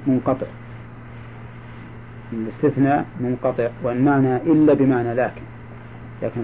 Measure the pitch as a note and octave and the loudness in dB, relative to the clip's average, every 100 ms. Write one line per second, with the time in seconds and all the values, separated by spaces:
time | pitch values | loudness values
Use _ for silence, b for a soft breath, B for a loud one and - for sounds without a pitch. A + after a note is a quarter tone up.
0 | C#3 B2+ C#3 B2+ - - - - - - | 2 2 2 -2 -4 -10 -16 -16 -16 -16
1 | - - - - - - - - - - | -16 -16 -16 -16 -16 -16 -16 -16 -16 -16
2 | - - - A2+ A2 - D3 C#3 C3+ C#3+ | -16 -16 -10 -6 -6 0 0 4 4 4
3 | - - B2 B2 C3 B2 A#2 - B2 A#2+ | 0 -4 -2 0 0 0 -2 -2 -2 4
4 | C#3 C#3 C3 B2 E3 D#3 D3+ C#3+ C3+ B2 | 4 6 4 2 4 6 6 6 6 4
5 | A#2+ A#2+ A#2 - - - - - - - | 2 0 0 -2 -14 -16 -16 -16 -16 -16
6 | - - G#2+ A#2+ | -16 -8 -6 -4